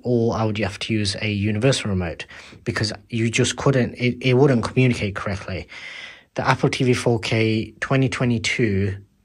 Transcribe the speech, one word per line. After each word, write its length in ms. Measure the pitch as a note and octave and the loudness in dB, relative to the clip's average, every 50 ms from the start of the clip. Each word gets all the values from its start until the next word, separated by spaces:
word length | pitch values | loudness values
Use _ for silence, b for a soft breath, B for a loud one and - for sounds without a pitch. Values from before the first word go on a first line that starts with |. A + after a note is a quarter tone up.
| - | -2
or 320 | A#2+ B2 A#2 A2+ A#2 A#2+ | 0 2 2 2 2 0
I 80 | A2+ A2+ | 0 0
would 160 | A2 G#2 G#2 | -2 0 -2
have 180 | A2+ F#2+ - - | -4 -4 -4 -6
to 160 | - - A2+ | -6 -2 -2
use 220 | G#2+ G#2 F#2+ G2 - | 0 0 -2 -2 -4
a 120 | A2 G#2+ | -4 -2
universal 580 | G#2 G2+ G2 G#2+ G#2 G#2+ A#2 C#3 C3 - - G#2+ | -2 0 0 0 0 2 2 2 2 2 0 -2
remote 380 | G2 F#2 F2+ E2 D#2 - - - B B B B B B B | -2 -2 -2 -4 -6 -8 -12 -16 B B B B B B B
because 280 | - - - A2 G#2 - - - - | -6 -4 -2 -2 -4 -4 -8 -10 -6
you 220 | - A2+ A2+ A#2 | -4 -2 -2 0
just 240 | A2+ C3+ B2 - - | 2 2 0 0 0
couldn't, 400 | - - C#3+ C3+ C3 A#2 F#2+ - | 0 2 2 2 2 2 0 -2
it, 220 | - B2 B2 A#2+ - | -2 -2 -2 -2 -2
it 120 | - C3 B2 | 0 2 4
wouldn't 280 | B2 C#3+ D3 B2+ A2+ - | 6 6 6 6 4 0
communicate 520 | - - C3 C3 B2+ A#2 - A2+ G2+ G2 | 0 2 4 4 4 2 0 -2 -4 -4
correctly. 520 | - - G#2+ G2 F#2+ - - F#2+ D#2+ - - B B B B B B B B B B B B B | -6 -6 -6 -6 -6 -6 -8 -10 -10 -10 -12 B B B B B B B B B B B B B
The 120 | - - C3+ | -2 0 0
Apple 220 | C3 B2 - C#3 | 2 2 2 0
T 140 | - - C3+ | 2 2 2
V 100 | B2 B2 | 2 2
four 260 | - - B2 A#2 A2 | 2 2 0 0 0
K 540 | - - A#2+ A2+ A2 A2 A2 A2 A2 - - - | 0 0 0 2 2 2 2 0 -2 -4 -8 -10
twenty 280 | - - C#3 C3+ C3+ A#2+ | -4 0 2 2 2 2
twenty-two 920 | - - C3+ B2 A#2+ A2 - - - - B2 G#2+ G2 F#2+ G2+ G2 F#2+ G2+ - - _ _ _ | 0 0 0 0 0 0 0 -2 -2 0 0 2 2 2 0 0 -2 -6 -12 -18 _ _ _